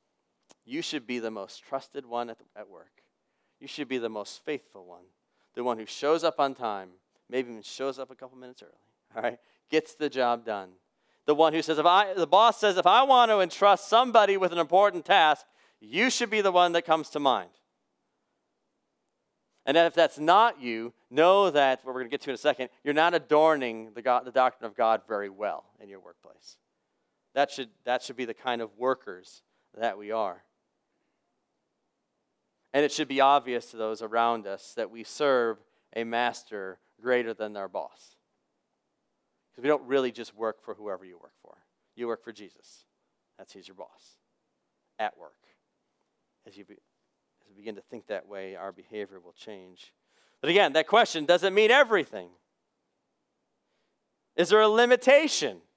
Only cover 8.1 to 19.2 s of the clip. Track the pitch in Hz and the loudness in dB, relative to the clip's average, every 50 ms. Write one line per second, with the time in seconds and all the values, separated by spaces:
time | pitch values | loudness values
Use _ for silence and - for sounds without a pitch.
8.1 | 127 - 131 127 131 127 127 127 127 - 98 - _ _ _ _ _ _ _ _ | -18 -20 -20 -20 -20 -20 -20 -20 -20 -20 -20 -20 _ _ _ _ _ _ _ _
9.1 | - 117 113 117 120 - _ _ _ _ _ _ - 156 156 - - - 151 143 | -10 -6 -6 -6 -6 -8 _ _ _ _ _ _ -2 -2 -2 -4 -6 -8 -8 -6
10.1 | 120 131 123 120 120 117 113 113 107 101 95 92 92 _ _ _ _ _ _ _ | -2 -2 0 0 0 -2 -4 -6 -8 -8 -10 -12 -18 _ _ _ _ _ _ _
11.1 | _ _ _ - 151 143 160 156 156 160 147 160 160 147 151 175 180 196 208 196 | _ _ _ 0 2 4 4 4 2 0 -2 -2 -2 0 2 4 4 4 4 2
12.1 | 190 196 165 143 165 202 226 233 214 - 214 208 180 180 165 175 202 240 269 277 | -2 -4 0 2 4 4 6 4 2 2 0 0 2 2 4 6 6 6 6 6
13.1 | 262 247 240 226 214 202 185 170 - - 196 202 196 - - - 220 233 262 254 | 6 4 4 4 4 2 0 -2 0 2 4 4 4 2 2 0 2 2 2 4
14.1 | 226 226 208 196 196 190 185 170 170 175 160 143 170 190 202 202 180 170 147 - | 4 4 4 4 2 0 -2 -2 -2 -2 -2 2 2 2 2 2 0 0 4 4
15.1 | 196 190 160 156 147 - - _ _ _ _ _ _ _ 110 107 127 180 233 262 | 6 6 6 4 2 0 -4 _ _ _ _ _ _ _ -16 -6 -2 0 0 0
16.1 | - - 240 208 214 214 196 196 180 180 175 175 170 170 165 - 160 160 147 - | 0 -2 -4 -2 -2 0 0 2 4 4 4 4 2 0 0 0 0 0 -2 -4
17.1 | - 151 143 139 120 101 90 85 _ _ _ _ _ _ _ _ _ _ _ _ | -6 -2 0 0 0 0 -4 -8 _ _ _ _ _ _ _ _ _ _ _ _
18.1 | _ _ _ _ _ _ _ _ _ _ _ _ _ _ _ _ _ _ _ _ | _ _ _ _ _ _ _ _ _ _ _ _ _ _ _ _ _ _ _ _
19.1 | _ _ | _ _